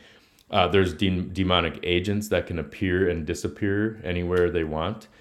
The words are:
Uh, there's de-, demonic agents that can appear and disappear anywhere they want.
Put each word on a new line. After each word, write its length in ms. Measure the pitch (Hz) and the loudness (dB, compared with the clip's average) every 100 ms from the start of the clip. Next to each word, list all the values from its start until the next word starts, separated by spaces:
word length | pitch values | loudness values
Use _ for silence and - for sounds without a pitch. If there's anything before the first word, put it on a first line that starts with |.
| - - _ _ - | -16 -20 _ _ -2
Uh, 180 | 98 87 | 2 4
there's 260 | 98 92 | 4 2
de-, 280 | 80 98 90 | 2 0 0
demonic 560 | 90 95 92 90 82 - | -2 -2 2 4 2 -2
agents 460 | 85 90 92 101 104 | 0 0 0 -2 0
that 180 | 87 - | -2 -2
can 120 | 82 | -6
appear 500 | 76 - 95 90 92 | -8 -4 0 2 2
and 180 | 82 78 | 0 -4
disappear 760 | 87 92 - 101 101 110 110 | -4 -6 -4 -2 0 -2 -4
anywhere 460 | - 87 87 90 87 | -6 -4 0 2 2
they 140 | 85 | 2
want. 440 | 80 78 82 110 - - | -2 -2 -4 -6 -12 -20